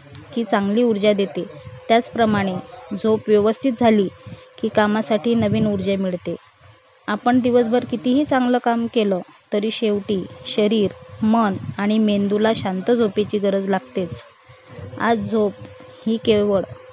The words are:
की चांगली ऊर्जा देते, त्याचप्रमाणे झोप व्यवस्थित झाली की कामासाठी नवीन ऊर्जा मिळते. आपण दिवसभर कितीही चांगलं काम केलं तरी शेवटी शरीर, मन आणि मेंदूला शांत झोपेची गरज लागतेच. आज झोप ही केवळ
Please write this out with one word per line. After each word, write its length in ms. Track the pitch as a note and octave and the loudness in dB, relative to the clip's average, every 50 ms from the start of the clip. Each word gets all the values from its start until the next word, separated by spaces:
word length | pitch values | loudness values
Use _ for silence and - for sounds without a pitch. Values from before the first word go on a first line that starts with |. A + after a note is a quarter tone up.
| - - - - - - - | -20 -20 -20 -20 -18 -10 -6
की 100 | A#3 A#3 | -6 -4
चांगली 380 | - A#3 G3+ G3 G3 G3+ A#3 B3 | 0 0 0 0 0 2 2 2
ऊर्जा 300 | A#3+ A3 G3+ G3 G#3+ G#3 | 2 2 2 2 2 2
देते, 320 | G3 G3 F#3 - F#3+ - - - - - - - - - - | 2 0 -2 -4 -6 -8 -10 -12 -18 -18 -18 -20 -10 -2 2
त्याचप्रमाणे 680 | A3+ A#3 A#3+ - - A#3 A#3 A3 G#3 G3+ G3 F#3+ F#3 F3+ - - - - - - G#3 F#3+ - | 2 2 2 0 0 0 2 2 2 0 0 -2 -4 -6 -8 -12 -16 -18 -14 -10 -8 -2 0
झोप 180 | A3 A3 G#3+ - G#3+ | 0 0 0 2 2
व्यवस्थित 440 | G#3+ G#3 G3+ A3 A3+ - - C4+ A#3 - | 4 4 4 2 0 0 0 -2 0 2
झाली 280 | B3 A3+ A3 G#3 G3 - - - - - - - - - - - - | 4 4 6 4 4 0 -2 -8 -16 -18 -18 -18 -20 -20 -10 -6 -6
की 60 | A3 | -2
कामासाठी 640 | - A3 G#3 G#3 G#3 G#3+ A3 - A3+ G#3 - A#3+ A#3 | 2 2 2 2 2 0 0 0 0 0 2 2 2
नवीन 320 | A#3 A3 G#3 G3+ A3 G#3+ | 2 2 2 2 2 2
ऊर्जा 300 | G#3+ G3+ G3 F#3 G3 G3 | 0 0 0 -2 -2 -2
मिळते. 400 | F#3+ G3 F#3 F3+ F3+ - F3 - - - - _ _ - - - _ _ _ _ _ _ - | 0 -2 -2 -4 -6 -6 -8 -8 -8 -10 -16 _ _ -20 -20 -20 _ _ _ _ _ _ -6
आपण 320 | G#3 G#3 - - B3+ B3+ | -6 -2 0 2 2 2
दिवसभर 440 | A#3 B3+ A#3 B3 B3 A3 A#3 A#3+ B3 | 2 2 2 2 2 2 0 -2 -2
कितीही 400 | - B3 A3 - B3+ B3+ C#4+ D4+ | -2 -4 -4 -2 0 0 0 0
चांगलं 340 | - D4 C4 B3 B3 B3 A#3+ | 0 0 0 0 2 0 0
काम 280 | - A#3+ A#3 A#3 A#3 A3+ - | 0 0 0 0 -2 -2 0
केलं 260 | A#3+ G#3+ G3+ F#3+ F3 - - - - _ _ - | 0 0 0 0 -2 -4 -8 -18 -20 _ _ -4
तरी 180 | G#3 G3+ A3+ | -2 -2 -2
शेवटी 520 | G#3+ - A#3 G#3+ G#3 G3+ G3 - G#3 F#3 - - - - - | -4 -2 -2 -2 -2 -2 -2 -2 -4 -4 -4 -6 -12 -16 -14
शरीर, 440 | - - - G#3 G#3 A3+ A3 G3+ F3+ - - - - - - - | -6 -2 0 2 2 2 2 2 0 -2 -6 -18 -20 -8 -4 0
मन 320 | G#3+ A3 A#3 A3+ G3+ F#3+ - - - - - | 2 2 2 2 0 0 -4 -6 -8 -6 -4
आणि 200 | G3+ G#3 G#3+ A3 | -2 0 2 2
मेंदूला 540 | G#3+ G#3 G#3 G3+ G3+ G3 G#3 G#3+ G#3+ A3 A3+ | 2 2 2 0 0 0 0 2 2 2 0
शांत 340 | G#3+ - G3 F#3 F#3 F#3 - | 0 -2 -4 -4 -2 0 0
झोपेची 480 | B3 A#3 A#3 G#3 G3 G#3+ G#3 G3 - G#3 | 2 2 2 0 0 -2 -2 -2 -2 -2
गरज 300 | G3 G3+ F#3+ G3 G3 G3 | 0 0 0 0 0 0
लागतेच. 420 | G3 F#3+ - - - G3 F3+ E3 - - - - - _ _ - - - - - - - - - - - | -2 -2 -4 -6 -6 -6 -6 -6 -8 -12 -16 -18 -20 _ _ -20 -20 -20 -20 -20 -18 -18 -16 -14 -8 -4
आज 300 | - A3 A#3 A3 G3+ G3+ | 0 0 0 0 0 -2
झोप 220 | G#3+ A3 G#3 G3 F#3+ - - - - - - - - - - | 0 0 0 0 -2 -6 -14 -20 -20 -20 -20 -20 -20 -8 -4
ही 100 | A3 A3+ | -2 -2
केवळ 460 | A3+ - - G#3+ G#3 G#3 G#3 G3+ F#3+ - - - - - - | 0 2 2 4 4 4 2 2 0 -2 -4 -8 -16 -18 -12